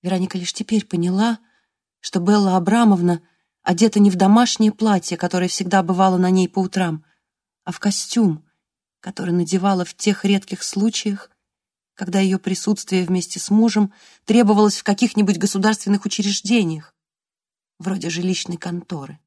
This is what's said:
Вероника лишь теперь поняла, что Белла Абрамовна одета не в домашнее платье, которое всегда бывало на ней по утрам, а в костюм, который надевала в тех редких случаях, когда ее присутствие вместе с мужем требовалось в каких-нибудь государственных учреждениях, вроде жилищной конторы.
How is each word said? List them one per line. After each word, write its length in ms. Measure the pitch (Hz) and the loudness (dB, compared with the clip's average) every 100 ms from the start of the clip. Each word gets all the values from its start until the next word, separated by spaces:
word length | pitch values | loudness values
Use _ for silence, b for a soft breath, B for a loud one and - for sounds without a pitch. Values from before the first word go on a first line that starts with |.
Вероника 360 | 180 185 185 185 | -4 -4 -4 -6
лишь 140 | 175 | -8
теперь 340 | - 214 220 - | -10 -2 -2 -2
поняла, 520 | 175 175 185 226 226 _ _ _ _ _ _ | -4 -2 0 0 -2 _ _ _ _ _ _
что 200 | - 175 | -6 -2
Белла 360 | 175 208 196 185 | 2 4 4 2
Абрамовна 680 | 175 226 233 190 175 170 _ _ _ _ | 2 4 4 4 2 0 _ _ _ _
одета 360 | - 175 226 208 | -4 2 2 6
не 120 | 202 | 4
в 60 | 185 | 4
домашнее 560 | 196 220 240 - 214 | 4 6 4 2 0
платье, 440 | 214 220 196 - 170 | 2 0 0 -2 -6
которое 320 | 180 185 180 | -2 -2 -2
всегда 340 | - 180 190 | -4 0 0
бывало 340 | 170 180 190 185 | 2 2 2 4
на 140 | 180 | 2
ней 180 | 185 180 | 2 0
по 120 | - | -2
утрам, 440 | 185 - 180 156 _ _ _ _ _ _ | -4 -2 -2 -4 _ _ _ _ _ _
а 80 | - | -14
в 80 | 185 | -4
костюм, 640 | 208 196 - 233 208 156 _ _ _ _ _ _ | -4 -4 -4 0 2 0 _ _ _ _ _ _
который 320 | - - 190 | -16 -10 -2
надевала 520 | 175 170 190 190 190 | -2 0 0 0 -2
в 100 | 180 | -4
тех 300 | - - 202 | -4 -2 -2
редких 380 | 202 196 - 185 | 0 -2 -2 -12
случаях, 680 | - 196 214 - 214 196 - _ _ _ _ _ _ | -8 -2 -2 -2 -6 -8 -12 _ _ _ _ _ _
когда 260 | - 185 185 | -12 -4 0
ее 180 | 190 190 | 0 0
присутствие 680 | 190 185 - 208 - 185 | -2 -4 -2 -4 -2 -2
вместе 340 | 175 185 - - | 0 -2 -4 -10
с 120 | - | 0
мужем 420 | 208 226 208 202 b b b | 2 4 2 -2 b b b
требовалось 540 | - 220 208 208 208 - | 0 4 4 4 4 2
в 60 | |
каких-нибудь 540 | - 202 240 - 202 175 | -4 0 0 2 0 0
государственных 680 | 196 196 214 214 - 202 202 | -2 0 0 -2 -2 -2 -2
учреждениях, 880 | - 202 196 196 233 175 156 156 _ _ _ _ _ _ _ _ _ | -4 -4 -4 0 0 0 -6 -12 _ _ _ _ _ _ _ _ _
вроде 300 | 170 190 170 | -6 -6 -6
жилищной 480 | 165 180 185 - 175 | -4 -4 -4 -6 -10
конторы. 640 | 175 175 - 165 135 151 | -8 -10 -10 -12 -12 -20